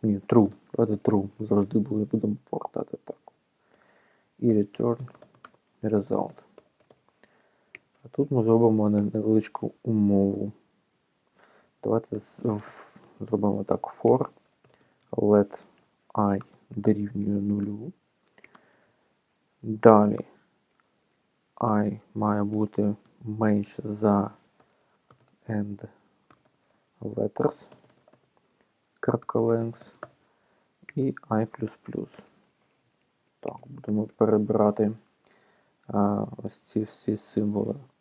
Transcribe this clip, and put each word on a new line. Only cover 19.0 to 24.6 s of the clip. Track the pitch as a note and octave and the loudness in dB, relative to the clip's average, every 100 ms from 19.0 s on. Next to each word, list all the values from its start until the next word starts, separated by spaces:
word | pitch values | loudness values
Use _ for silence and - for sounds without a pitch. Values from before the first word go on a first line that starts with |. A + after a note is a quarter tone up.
| _ _ _ _ _ _ | _ _ _ _ _ _
Далі | A2+ G#2+ A2+ G#2+ G#2 G#2+ - _ _ _ _ _ _ _ _ _ _ _ _ - | -8 4 8 8 6 0 -8 _ _ _ _ _ _ _ _ _ _ _ _ -4
I | A#2 G#2+ G#2 G#2 _ | 0 2 0 -4 _
має | A2+ G#2+ G#2 | -4 -2 0
бути | G2+ G#2+ G#2+ - G#2 G#2+ - _ | 0 -2 -2 0 -2 -2 -10 _
менше | A#2 G#2+ G#2+ G#2 G2+ - | -12 0 2 2 0 -8
за | G#2+ G#2 G#2+ G2+ G2+ - _ _ | -10 0 2 2 0 -8 _ _